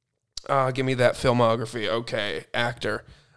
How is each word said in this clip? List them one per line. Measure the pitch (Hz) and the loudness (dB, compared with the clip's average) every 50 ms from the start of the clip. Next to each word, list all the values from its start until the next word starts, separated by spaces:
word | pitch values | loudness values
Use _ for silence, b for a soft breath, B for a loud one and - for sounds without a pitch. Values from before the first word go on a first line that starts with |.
| _ _ _ _ _ _ - - - - | _ _ _ _ _ _ -18 -10 -4 -2
uh, | 139 139 131 131 | 0 0 0 0
give | 123 131 131 | 0 -2 0
me | 131 131 | 0 2
that | 120 123 117 - | 4 4 4 4
filmography. | - - 131 120 120 120 113 113 120 117 113 - 117 104 101 | 2 2 2 4 4 4 4 2 0 -2 -6 -6 -4 -2 -2
Okay, | 107 117 120 120 127 113 101 104 78 - - _ | -2 -4 -4 -4 -4 -4 -4 -4 -6 -8 -8 _
actor. | - 117 120 120 120 - - 104 107 117 - b b b b b b | -4 -2 -2 -2 -4 -4 -6 -6 -6 -6 -8 b b b b b b